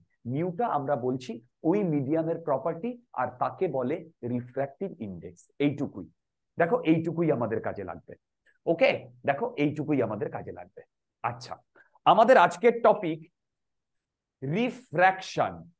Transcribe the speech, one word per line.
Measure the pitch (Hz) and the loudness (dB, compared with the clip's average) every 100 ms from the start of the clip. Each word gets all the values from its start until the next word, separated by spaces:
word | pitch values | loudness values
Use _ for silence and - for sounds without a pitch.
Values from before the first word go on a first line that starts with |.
| _ _ 117 | _ _ -6
মিউটা | 135 180 170 233 | -4 -4 -4 -2
আমরা | 143 135 135 | -2 0 -2
বলছি | 127 131 - 226 - _ | 0 -4 -6 -12 -16 _
ওই | 156 202 | 0 0
মিডিয়ামের | 185 147 131 160 160 160 | 0 -2 0 -2 -2 -4
প্রপার্টি, | 160 135 170 165 233 240 _ | -2 -2 -2 -6 -8 -10 _
আর | 131 127 - | -6 -6 -2
তাকে | 127 123 185 | -4 -2 -2
বলে | 135 123 175 - _ | -2 -2 -4 -8 _
রিফ্র্যাক্টিভ | 120 123 123 135 139 - 196 170 | -6 -6 -6 -6 -6 -6 -10 -8
ইনডেক্স। | 104 87 90 90 - _ | -10 -10 -14 -18 -20 _
এইটুকুই, | 147 135 131 107 82 _ _ _ _ - | -2 0 -6 -8 -16 _ _ _ _ -2
দেখো, | 170 240 | 0 2
এইটুকুই | 160 165 170 165 165 | 2 2 2 -2 0
আমাদের | 127 113 110 | 0 -2 -4
কাজে | 107 95 | -4 -8
লাগবে। | 92 85 - - _ _ _ _ - | -10 -12 -16 -20 _ _ _ _ -4
ওকে, | 170 262 120 - - 135 | 2 2 0 -8 -6 -4
দেখো, | 139 240 - | -2 -4 -2
এইটুকুই | 147 151 147 139 | -2 -2 -2 0
আমাদের | 110 104 151 | 0 -4 -6
কাজে | 107 90 | -8 -12
লাগবে। | 90 90 - - _ _ _ | -14 -16 -20 -20 _ _ _
আচ্ছা, | 117 120 - - _ _ _ _ 143 | -8 -6 -12 -16 _ _ _ _ 4
আমাদের | 185 233 226 | 6 8 8
আজকের | 175 - 240 233 | 8 6 2 4
টপিক | 226 175 170 160 160 _ _ _ _ _ _ _ _ _ _ _ | 4 4 0 -6 -10 _ _ _ _ _ _ _ _ _ _ _
রিফ্র্যাকশন। | 135 180 247 - - 156 185 185 - 160 107 85 - _ | -4 -2 -2 -4 -6 2 4 2 -6 -2 -2 -2 -16 _